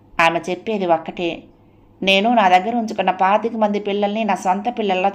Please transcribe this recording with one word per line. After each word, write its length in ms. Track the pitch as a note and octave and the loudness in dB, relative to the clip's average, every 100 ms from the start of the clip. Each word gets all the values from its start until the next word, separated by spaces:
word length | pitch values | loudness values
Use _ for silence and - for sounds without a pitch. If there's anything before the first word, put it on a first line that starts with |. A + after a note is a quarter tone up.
| _ - | _ 0
ఆమె 180 | E3 E3+ F3+ | 0 0 -4
చెప్పేది 360 | F3+ A3+ G#3+ F3+ | -6 -4 -4 0
ఒక్కటే, 580 | D#3+ E3+ F3 E3+ - - _ _ _ _ _ | 0 -2 -6 -6 -6 -14 _ _ _ _ _
"నేను 300 | F#3+ G3 A3 | 2 4 4
నా 160 | A#3 F#3+ | 4 6
దగ్గర 260 | F3+ G#3 A#3+ | 4 4 -2
ఉంచుకున్న 360 | A3 G#3 F#3+ | -4 -2 -2
పాతిక 440 | F3+ F#3+ G#3+ A3+ A3+ | 0 2 2 0 -2
మంది 240 | G#3 G3+ | -2 -2
పిల్లల్ని 440 | G#3 G3+ G#3 G#3+ | -4 -2 -2 -2
నా 120 | G#3+ F#3 | -2 -2
సొంత 440 | F#3+ G3 A3+ A#3 | -2 -2 -2 -4
పిల్లల్లా 320 | G#3 F#3 G3 | -2 0 -2